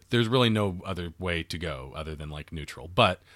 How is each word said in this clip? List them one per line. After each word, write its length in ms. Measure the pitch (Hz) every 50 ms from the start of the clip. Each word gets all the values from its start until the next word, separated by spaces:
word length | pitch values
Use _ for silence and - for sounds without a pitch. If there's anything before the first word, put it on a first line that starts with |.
| _ -
there's 160 | 123 117 117
really 220 | 110 127 131 123 113
no 260 | 110 107 104 98 90 90 -
other 280 | 95 92 87 87 85 -
way 240 | - 92 90 85 85
to 160 | 80 - -
go 340 | 82 90 80 71 65 65 67 -
other 180 | 78 78 80 78
than, 160 | 73 76 76
like, 240 | 76 76 73 - 85
neutral. 340 | 78 73 - - - 62
But 320 | 87 87 127 113 92 90 - _ - -